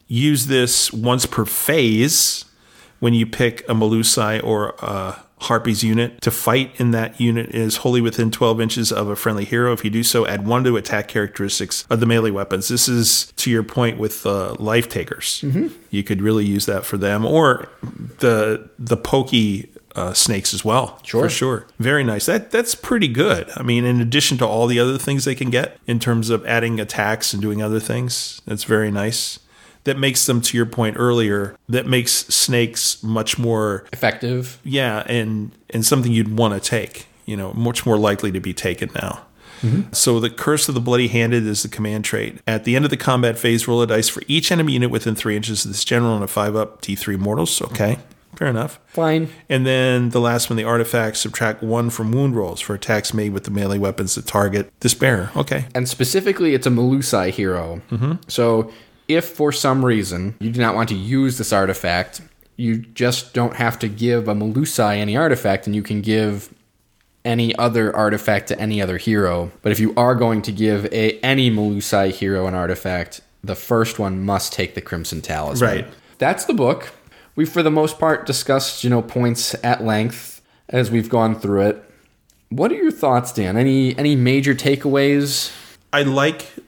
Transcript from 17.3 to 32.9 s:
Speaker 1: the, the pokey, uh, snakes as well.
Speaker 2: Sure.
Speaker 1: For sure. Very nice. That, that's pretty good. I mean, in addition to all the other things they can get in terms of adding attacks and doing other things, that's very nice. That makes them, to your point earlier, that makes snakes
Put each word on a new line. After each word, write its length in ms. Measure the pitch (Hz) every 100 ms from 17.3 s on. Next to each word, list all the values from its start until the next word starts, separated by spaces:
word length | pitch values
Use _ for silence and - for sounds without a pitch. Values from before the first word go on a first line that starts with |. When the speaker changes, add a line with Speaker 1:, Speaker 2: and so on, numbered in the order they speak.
| 156 151 123 - - - - 117 -
Speaker 1:
the, 500 | 123 113 107 107 - -
the 180 | 117 117
pokey, 720 | - 139 131 123 107 98 - - _
uh, 200 | - 90
snakes 400 | 95 - 101 -
as 100 | 92
well. 340 | 107 120 117 -
Speaker 2:
Sure. 220 | - 117
Speaker 1:
For 40 | 156
sure. 380 | 135 131 113 - -
Very 240 | 117 147
nice. 220 | 127 104
That, 260 | - 220 -
that's 240 | 220 233
pretty 340 | - - 240 165
good. 420 | 120 196 175 - -
I 60 |
mean, 220 | 123 120
in 160 | 123 123
addition 380 | 117 143 143 127
to 80 | 117
all 200 | 110 120
the 120 | 120
other 160 | 123 131
things 300 | - 139 135
they 80 |
can 160 | 131 127
get 260 | 123 147 - -
in 120 | 120
terms 320 | 123 117 110
of 160 | 113 -
adding 340 | 117 117 113
attacks 540 | 101 - 104 110 -
and 80 | 101
doing 180 | 107 104
other 160 | 107 110
things, 600 | 110 120 123 - - - -
that's 180 | 107
very 260 | - 107 107
nice. 480 | 101 104 117 - - _ - - _
That 120 | - 135
makes 300 | 135 123 -
them, 140 | 120
to 160 | - 120
your 100 | 113
point 300 | 120 110 110
earlier, 580 | 123 120 107 101 101 - -
that 180 | 120 127
makes 240 | 127 120
snakes 880 | - - - - 123 117 - -